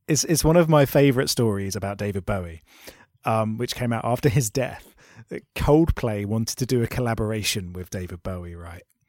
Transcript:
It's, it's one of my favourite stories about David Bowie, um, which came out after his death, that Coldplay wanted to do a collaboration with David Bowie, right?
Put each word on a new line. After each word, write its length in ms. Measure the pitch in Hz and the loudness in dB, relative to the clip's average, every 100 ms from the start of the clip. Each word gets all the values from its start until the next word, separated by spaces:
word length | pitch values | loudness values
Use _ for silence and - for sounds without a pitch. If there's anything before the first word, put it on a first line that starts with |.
| - | -2
It's, 160 | 139 135 | -2 2
it's 180 | 156 | 2
one 140 | 156 175 | 4 4
of 100 | 160 | 6
my 160 | 151 135 | 6 6
favourite 440 | 147 143 127 - | 6 6 4 0
stories 460 | - 117 98 98 98 | 2 2 0 -4 -4
about 220 | 98 101 | -6 -4
David 280 | 104 98 90 | -4 -4 -4
Bowie, 380 | 98 87 82 _ _ - - _ _ - | -4 -6 -14 _ _ -20 -20 _ _ -2
um, 320 | 110 110 110 | 0 0 -2
which 180 | 123 - | -6 -4
came 180 | 120 | -4
out 100 | 113 | -2
after 260 | 117 123 147 | -2 0 2
his 200 | 147 110 | 2 0
death, 460 | 131 - - - _ _ - - | -2 -4 -8 -18 _ _ -20 -14
that 140 | - _ | -14 _
Coldplay 720 | - - 151 165 - 120 104 101 | -2 4 6 4 0 -2 -2 -2
wanted 320 | 113 113 - | -2 -2 -4
to 80 | 127 | 0
do 180 | 123 | 0
a 40 | 117 | 0
collaboration 840 | - 120 110 107 110 101 107 90 | -2 -2 -2 -2 -2 -4 -4 -6
with 160 | 90 90 | -10 -10
David 340 | 101 90 90 | -10 -10 -10
Bowie, 320 | 98 92 87 85 | -10 -10 -10 -14
right? 280 | 85 90 _ _ | -16 -18 _ _